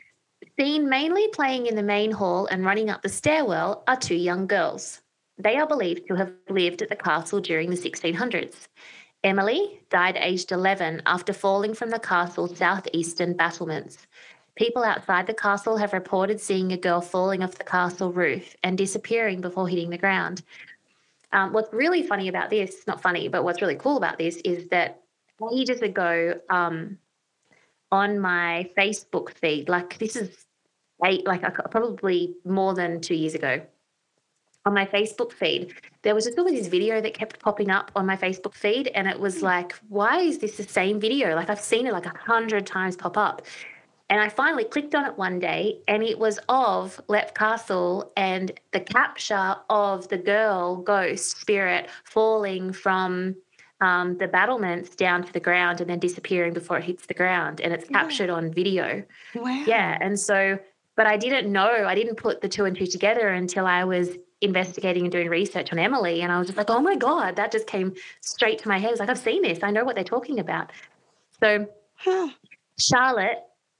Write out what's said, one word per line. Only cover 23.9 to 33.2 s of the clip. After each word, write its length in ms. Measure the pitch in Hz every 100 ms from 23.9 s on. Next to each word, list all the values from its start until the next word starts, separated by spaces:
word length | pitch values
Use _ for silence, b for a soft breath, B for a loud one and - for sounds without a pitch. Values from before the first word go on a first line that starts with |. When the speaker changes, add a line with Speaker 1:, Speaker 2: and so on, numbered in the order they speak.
| 269
Speaker 1:
about 180 | 165 -
this 200 | 165 170
is 240 | 185 175 170
that 340 | 180 - - _ _ _ _ 226
ages 300 | 254 254 240
ago, 580 | 208 196 175 170 170 170 -
um, 480 | 180 170 165 202 190 _ _ _ _ _ b b b _
on 260 | 196 202 202
my 520 | 185 175 170 170 180 -
Facebook 520 | 202 208 - 175 -
feed, 340 | - 165 151 143
like, 300 | 180 175 -
this 180 | 220 247
is 300 | 190 - _ _ _ _ _ _
eight, 220 | 185 185 190
like, 160 | 180
a 80 | 180
cou-, 180 | - -
probably 640 | 220 233 190 190 180 175 -
more 280 | 180 190 190
than 260 | 180 170 170
two 140 | 165
years 200 | 160